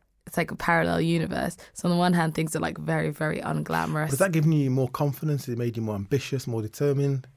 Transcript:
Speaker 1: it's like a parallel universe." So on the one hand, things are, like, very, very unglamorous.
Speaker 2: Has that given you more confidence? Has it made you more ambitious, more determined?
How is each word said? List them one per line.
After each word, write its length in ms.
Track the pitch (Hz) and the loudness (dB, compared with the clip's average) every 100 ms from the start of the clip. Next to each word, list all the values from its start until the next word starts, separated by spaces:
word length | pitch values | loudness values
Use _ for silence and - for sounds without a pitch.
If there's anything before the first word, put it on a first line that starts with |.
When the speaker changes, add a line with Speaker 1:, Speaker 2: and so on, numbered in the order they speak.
| _ _ - | _ _ -6
Speaker 1:
it's 100 | - | -4
like 140 | 160 | -4
a 60 | - | -4
parallel 440 | - 165 170 165 | 2 2 4 2
universe." 560 | 165 170 165 - - - - | 2 2 0 -2 -4 -6 -16
So 140 | - 180 | -4 0
on 20 | |
the 40 | 175 | 2
one 140 | 180 | 4
hand, 200 | 175 160 | 4 2
things 200 | 156 160 160 | 0 -2 -2
are, 40 | |
like, 180 | 160 - | -4 -4
very, 320 | 156 160 156 | -2 0 -2
very 300 | 147 156 - | -2 -4 -2
unglamorous. 680 | - 156 156 165 160 156 156 | -4 -4 -2 0 0 -2 -2
Speaker 2:
Has 80 | 139 | 2
that 140 | 190 | 2
given 200 | 160 156 | 4 4
you 180 | 156 135 | 4 4
more 180 | 127 127 | 2 0
confidence? 580 | - 147 139 156 143 127 | 0 -2 0 -2 -2 -2
Has 80 | |
it 40 | 120 | -2
made 180 | 120 113 | -2 -2
you 60 | |
more 120 | 110 | -4
ambitious, 520 | 104 98 139 - 135 127 | -4 0 -2 0 -4 -2
more 160 | 113 | -4
determined? 640 | 107 - 143 139 139 135 - | -4 0 0 2 2 0 -4